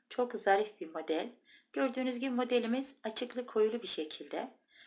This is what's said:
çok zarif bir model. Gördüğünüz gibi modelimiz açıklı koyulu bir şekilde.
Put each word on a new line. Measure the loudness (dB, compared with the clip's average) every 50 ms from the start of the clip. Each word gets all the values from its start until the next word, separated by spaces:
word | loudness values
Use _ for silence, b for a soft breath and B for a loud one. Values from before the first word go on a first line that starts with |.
| B -6
çok | -2 0 0 0 -2
zarif | 0 4 6 6 6 4 0 -4 -10
bir | -12 -8
model. | -8 -4 -2 0 0 0 -2 -4 -8 b b b b b b b
Gördüğünüz | -2 0 0 0 0 0 -2 -2 -2 -2
gibi | -2 0
modelimiz | 0 0 2 4 2 2 4 2 0 0 -2 -4 -8 -10 -8
açıklı | -6 -4 -4 -4 -4 -4 -6 -6
koyulu | 0 4 4 4 4 4 0
bir | -4 -4
şekilde. | -4 -4 -4 -6 -8 -12 -10 -8 -6 -6 -6 -8 -10 _ B B B B B